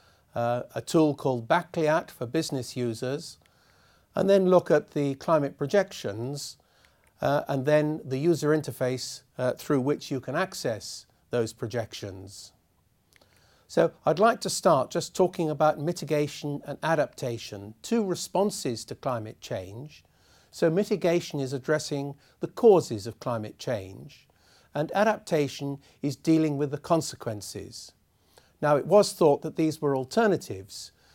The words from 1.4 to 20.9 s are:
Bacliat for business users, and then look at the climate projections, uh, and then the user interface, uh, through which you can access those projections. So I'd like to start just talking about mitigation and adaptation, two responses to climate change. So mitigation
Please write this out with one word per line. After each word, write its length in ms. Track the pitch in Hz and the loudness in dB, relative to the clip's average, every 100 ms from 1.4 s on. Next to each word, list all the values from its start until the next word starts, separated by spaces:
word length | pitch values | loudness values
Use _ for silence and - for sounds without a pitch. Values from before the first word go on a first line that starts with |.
| 117 | 0
Bacliat 640 | 170 170 170 151 160 - | 0 0 -2 2 2 -2
for 160 | - 120 | -10 -4
business 500 | 160 160 139 120 127 | -4 -2 -4 -6 -4
users, 600 | 120 113 127 143 - - _ _ _ _ _ _ _ | -4 -4 -6 -6 -10 -20 _ _ _ _ _ _ _
and 160 | - 190 | 0 4
then 180 | 196 185 | 6 6
look 220 | 180 175 | 6 6
at 220 | 151 - | 2 2
the 240 | 151 143 135 | -2 -2 -2
climate 420 | - 160 143 - | 0 2 0 -4
projections, 960 | 143 202 190 - 113 104 123 143 - - _ _ _ _ _ - | 0 2 0 -4 -8 -6 -8 -8 -12 -16 _ _ _ _ _ -4
uh, 220 | 135 147 - | 0 0 -2
and 180 | 143 131 | -2 2
then 340 | 151 151 156 - | 2 2 -2 -6
the 140 | 131 | -2
user 300 | 160 160 147 | 0 2 2
interface, 760 | 156 147 - 127 127 - - _ - | 2 0 -4 -2 -4 -8 -14 _ -4
uh, 140 | 127 | -2
through 280 | 120 - 143 | -2 0 0
which 300 | 127 147 - | 2 -2 -4
you 80 | 135 | -8
can 160 | - 147 | -4 -4
access 720 | 185 - 131 107 - - - _ _ | -4 -4 -6 -6 -8 -16 -18 _ _
those 200 | 127 113 | -2 -2
projections. 1000 | - 113 120 104 - 101 95 101 - - _ _ _ _ _ _ _ _ _ _ _ - | -4 -6 -6 -6 -8 -12 -12 -16 -18 -20 _ _ _ _ _ _ _ _ _ _ _ -4
So 240 | - 165 - 147 | 2 2 2 0
I'd 140 | 156 | 4
like 200 | 226 - | 4 2
to 100 | 196 | -2
start 400 | - 190 143 - | 0 4 4 2
just 240 | 175 - - | -4 -4 0
talking 340 | 185 - 160 | 0 0 -2
about 300 | 147 156 - | 2 2 2
mitigation 840 | 151 170 147 151 147 - 147 143 | -2 -6 -2 -2 -2 -4 -8 -8
and 140 | - 139 | -8 -6
adaptation, 880 | 156 160 131 - 127 117 - 101 101 - | -2 0 0 -4 -6 -6 -10 -12 -12 -12
two 240 | - 233 196 | -2 0 0
responses 800 | 175 - 175 202 - 135 117 - | -4 -2 0 0 -2 -6 -6 -8
to 80 | |
climate 480 | - 139 120 107 - | -6 -4 -4 -6 -12
change. 640 | - 110 92 110 151 - _ _ _ _ _ | -10 -8 -8 -14 -16 -20 _ _ _ _ _
So 180 | - 170 | 0 2
mitigation 720 | 170 214 | 2 0